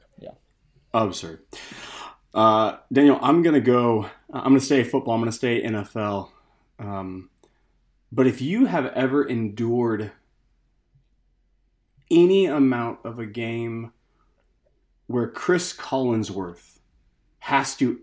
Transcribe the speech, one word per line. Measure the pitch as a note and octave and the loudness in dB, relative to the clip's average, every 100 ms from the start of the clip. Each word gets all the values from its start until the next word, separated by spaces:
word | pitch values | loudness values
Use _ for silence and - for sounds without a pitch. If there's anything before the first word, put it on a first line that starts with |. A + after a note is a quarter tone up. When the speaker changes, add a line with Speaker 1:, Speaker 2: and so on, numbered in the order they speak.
| _ _ | _ _
Speaker 1:
Yeah. | - - _ _ _ _ _ | -20 -20 _ _ _ _ _
Speaker 2:
Absurd. | A#2 G#2+ E2+ E2 D#2+ _ - - - - - - - _ | -2 -2 -4 -12 -16 _ -20 -20 -18 -18 -16 -18 -20 _
Uh, | - A2 G#2+ G#2+ - - | 2 4 4 2 -4 -2
Daniel, | C3 C#3+ C3 | 6 6 6
I'm | B2+ E3 | 4 4
gonna | E3 D3 | 4 4
go, | A#2 B2 A#2+ A2 G#2 - - | 4 4 4 0 -2 -12 -14
I'm | - | -4
gonna | - C3+ | 4 4
stay | C3 C#3 | 4 2
football, | A#2 C3 - | 2 -2 0
I'm | A2+ | 0
gonna | A2+ | -2
stay | G#2+ B2 A#2 | -2 -2 -2
N | A#2 G#2+ | -2 -4
F | G2 A2+ | -6 -6
L. | G#2 G2+ F#2 _ _ _ _ - | -4 -4 -8 _ _ _ _ -16
Um, | G2+ G2 F#2+ F#2 F#2 _ _ _ _ _ _ _ _ | -10 -10 -10 -12 -16 _ _ _ _ _ _ _ _
but | A2+ B2+ | 0 2
if | - | 0
you | C3 G#3+ B3+ | -2 0 2
have | E3+ - | 0 -2
ever | - C3 C#3 | -2 0 0
endured | - A#2+ A2 G#2 A#2 A#2+ A#2 G#2+ G#2 - _ _ _ _ _ _ _ _ _ _ _ _ _ _ _ _ _ _ - | 0 -2 -4 -4 -2 0 0 -2 -6 -14 _ _ _ _ _ _ _ _ _ _ _ _ _ _ _ _ _ _ 2
any | E3+ F3+ G3 F3+ | 4 6 6 2
amount | D3 C3+ A#2+ A#2 A#2 | 2 2 2 -4 -8
of | A#2 A#2 | -12 -10
a | A2 | -10
game | A2+ A2+ A#2 A#2 A2+ A2+ _ _ _ _ _ _ _ _ _ _ _ - | -8 -6 -6 -6 -8 -12 _ _ _ _ _ _ _ _ _ _ _ -6
where | A#2+ A#2+ | -4 -4
Chris | - - F3+ - - | -4 0 0 -2 -10
Collinsworth | - C3 B2+ A2+ G2 G2 F2+ F2 _ _ _ _ _ _ _ _ | -6 -4 0 -2 -2 -6 -10 -12 _ _ _ _ _ _ _ _
has | - C#3 C3 - | -2 -2 -2 -2
to | B2+ A#2+ | -2 -2